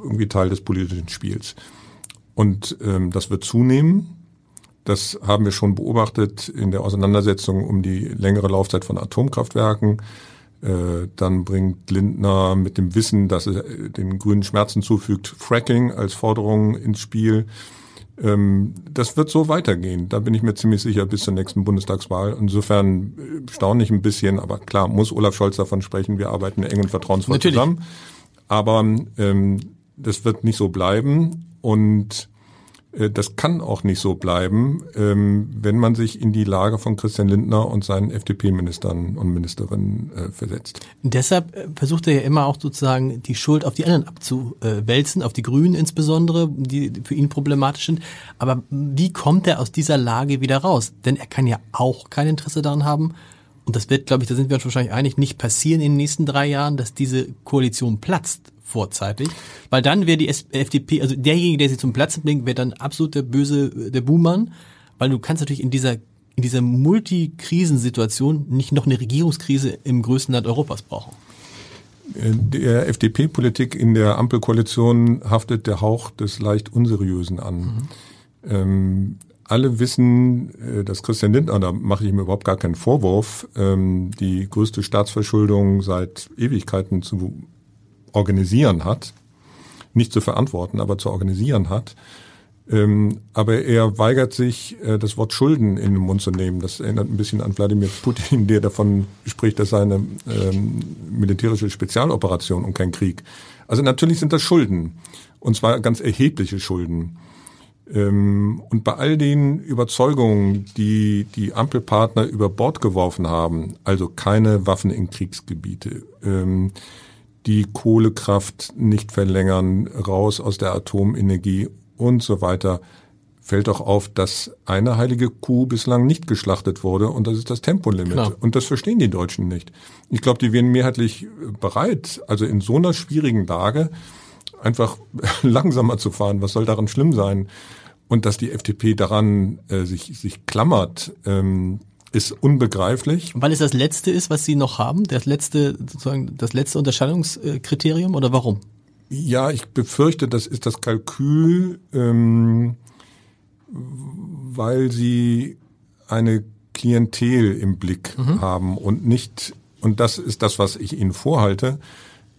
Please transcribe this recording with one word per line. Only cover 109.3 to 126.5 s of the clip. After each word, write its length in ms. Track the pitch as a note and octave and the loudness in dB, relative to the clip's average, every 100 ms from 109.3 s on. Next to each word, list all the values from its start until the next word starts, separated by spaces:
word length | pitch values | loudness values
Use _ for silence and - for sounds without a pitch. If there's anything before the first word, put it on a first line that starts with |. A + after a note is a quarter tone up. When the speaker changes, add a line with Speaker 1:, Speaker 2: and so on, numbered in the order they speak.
| C#3+ C#3+ D3+ | 4 2 0
Speaker 1:
Überzeugungen, 1080 | E3 B2 A#2+ - B2+ D3 A#2 G#2 G2 G2+ G2 - | -2 -2 -2 2 2 4 4 4 2 0 -4 -2
die 500 | G#2+ G#2+ G#2 G#2 G#2 - | 0 2 2 2 -2 -4
die 180 | G2 | -4
Ampelpartner 720 | - A#2 B2+ - G#2 A#2 A#2 | -2 -2 -2 0 2 2 2
über 260 | G#2+ G#2 G2+ | -2 0 -2
Bord 320 | G#2 A#2+ D#3 | 0 -2 0
geworfen 460 | A2 F#2 F2+ E2+ E2+ | 0 0 0 -2 -2
haben, 480 | E2 E2 E2 D#2+ - | 0 0 -2 -6 -8
also 240 | - F#2+ F2+ | -2 -2 -2
keine 580 | - - G#2 A2 G#2 F#2+ | -4 2 4 4 4 2
Waffen 260 | F#2 - | 0 0
in 180 | A#2 F#2 | -2 -4
Kriegsgebiete, 920 | - F#2 - - D#2+ F#2+ F#2 - - - - | -6 -8 -8 -12 -10 -10 -10 -10 -12 -14 -8
ähm, 480 | G2+ F#2+ F#2 F#2+ F#2+ - - - - - _ _ - | -2 0 0 0 -2 -4 -16 -20 -20 -20 _ _ 0
die 200 | G#2+ G2+ | 2 2
Kohlekraft 1000 | G#2 A2+ A2 A2+ A2 - G2+ G2 - - - | 0 4 6 4 2 0 0 -2 -10 -14 -2
nicht 380 | A#2 G#2+ G#2+ | 2 2 0
verlängern, 720 | - F#2+ F#2+ F#2+ F#2+ F#2 F#2+ A2+ | 0 2 2 2 2 2 0 -2
raus 540 | - G2+ F#2+ G#2 G#2 | -4 -2 0 0 0
aus 160 | - G2 | -4 -2
der 180 | - G2 | -2 -4
Atomenergie 960 | - G2+ G2 A2+ G2 F#2+ F#2+ F#2+ G#2 - _ - | -4 0 0 2 0 0 0 0 -2 -8 _ -4
und 260 | A#2+ B2 | 0 2
so 200 | A#2 G2 | 0 -2
weiter, 400 | F#2+ F#2 G2 F2+ - - _ _ _ _ | 0 0 -2 -4 -8 -20 _ _ _ _
fällt 300 | - G2+ G#2 | -2 0 0
doch 100 | G2+ | -2
auf, 300 | - G2+ - | 0 0 0
dass 420 | - F#2+ - - - - | -2 -2 -4 -10 -12 -4
eine 320 | F#2+ A2+ A#2 | 0 2 2
heilige 320 | B2 A#2+ B2 | 0 0 -2
Kuh 360 | - - B2 B2+ | -4 0 0 2
bislang 400 | A#2 - B2 B2+ | -2 0 2 4
nicht 220 | E3 - | 2 0
geschlachtet 560 | G2+ - | -2 0